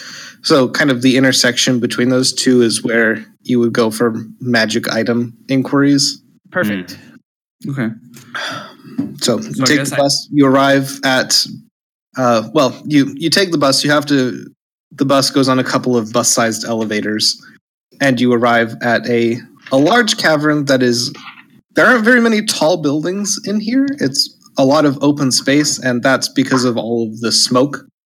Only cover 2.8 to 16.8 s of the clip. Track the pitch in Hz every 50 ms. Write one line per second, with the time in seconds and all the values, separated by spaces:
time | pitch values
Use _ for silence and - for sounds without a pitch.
2.8 | - 123 113 117 113 110 113 113 110 - _ _ - - 127 120 117 117 113 123
3.8 | 120 110 110 - 123 117 110 110 - - - - 131 123 120 113 113 110 110 113
4.8 | - - - 117 143 - 117 120 120 117 - - _ - 135 135 131 - - 139
5.8 | 139 143 143 139 139 - - - _ _ _ _ _ _ - 185 180 - - 92
6.8 | - - - - - - - - _ _ _ _ _ _ _ _ - 143 139 135
7.8 | 120 113 - - - - - - - - - - - - - - - - - -
8.8 | - - - - - - - - - - 117 - - - - 117 - - 151 143
9.8 | 139 135 135 135 139 143 139 - - - 143 147 139 135 131 135 139 139 139 139
10.8 | 135 135 - - - 135 131 127 - - - - - 139 135 - - _ _ _
11.8 | _ _ _ _ _ _ - 131 131 120 120 110 107 107 - 156 143 123 - -
12.8 | - 151 151 143 135 139 135 139 160 165 - 196 196 175 165 151 143 135 131 -
13.8 | - 143 147 147 143 143 147 139 127 123 98 - 69 - - _ _ _ _ _
14.8 | _ _ - - - 139 139 139 131 - - 143 135 135 131 131 123 - - 127
15.8 | - 127 123 120 107 107 113 120 120 120 - - 120 113 107 - - - 117 110